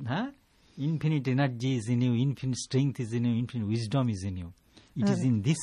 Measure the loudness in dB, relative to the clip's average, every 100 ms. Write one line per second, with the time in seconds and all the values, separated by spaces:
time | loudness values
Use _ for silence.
0 | -4 -4 -4 -8 _ _ _ -4 -2 0
1 | 2 2 2 2 2 0 0 0 2 2
2 | 4 4 2 0 -4 -4 -2 0 0 -2
3 | -4 0 0 0 -2 -4 -2 -2 0 0
4 | 0 -2 -4 -6 -8 -14 _ -20 -12 -2
5 | 2 2 2 2 2 -2